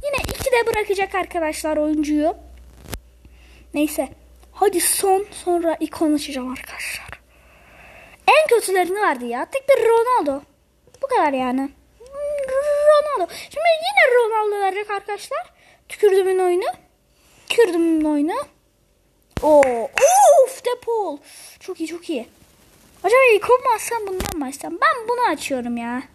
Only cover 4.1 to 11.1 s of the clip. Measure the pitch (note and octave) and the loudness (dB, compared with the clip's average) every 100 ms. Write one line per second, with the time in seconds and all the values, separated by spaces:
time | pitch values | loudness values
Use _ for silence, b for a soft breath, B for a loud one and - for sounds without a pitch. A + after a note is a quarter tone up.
4.1 | - _ - - - G4+ F4 - - G4 | -10 _ -20 -20 0 0 2 -2 0 2
5.1 | F#4+ G#4 - - F4 E4 D#4 D#4 - D#4+ | 0 -2 -8 -2 0 0 -2 -6 -2 0
6.1 | D4 D4 C#4 B3+ B3+ - - - - - | 0 -2 -10 -10 -12 -14 -12 -10 -12 -14
7.1 | - _ B B B B B B B B | -20 _ B B B B B B B B
8.1 | B - C5+ D#5 A#4 F#4+ F#4+ E4+ G4 G4 | B 4 4 4 0 2 0 0 0 -2
9.1 | C4+ B3 A#3 D#4+ C5+ - C5+ A4+ A4+ A#4 | -2 -6 -8 -6 -6 2 2 4 2 2
10.1 | B4 D4 C#4 - _ _ _ _ _ C#5 | 0 0 -4 -10 _ _ _ _ _ -2